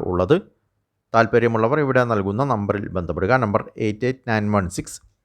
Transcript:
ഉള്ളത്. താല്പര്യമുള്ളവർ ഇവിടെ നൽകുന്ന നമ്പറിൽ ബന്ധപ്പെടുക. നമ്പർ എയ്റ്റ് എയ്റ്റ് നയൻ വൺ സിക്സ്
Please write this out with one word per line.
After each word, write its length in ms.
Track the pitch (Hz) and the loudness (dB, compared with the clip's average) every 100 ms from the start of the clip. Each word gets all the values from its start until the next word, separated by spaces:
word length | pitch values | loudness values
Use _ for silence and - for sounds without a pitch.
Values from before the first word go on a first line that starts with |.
| - | 0
ഉള്ളത്. 240 | 90 92 175 - _ _ _ _ _ _ | 0 2 2 -2 _ _ _ _ _ _
താല്പര്യമുള്ളവർ 640 | 113 113 120 117 113 113 151 | 0 2 2 2 2 0 2
ഇവിടെ 200 | 139 127 120 | 2 2 2
നൽകുന്ന 300 | 107 95 104 143 | 0 0 -2 -2
നമ്പറിൽ 340 | 110 101 101 - 90 | -2 -2 -4 -4 -6
ബന്ധപ്പെടുക. 360 | 85 82 92 123 | -6 0 2 2
നമ്പർ 180 | 110 104 - - 110 | 2 0 -2 -6 -4
എയ്റ്റ് 200 | 104 123 | -2 -4
എയ്റ്റ് 180 | - - | -4 -2
നയൻ 160 | 110 104 | -2 0
വൺ 100 | 104 87 - | 0 -2 -6
സിക്സ് 220 | - - _ _ | -12 -14 _ _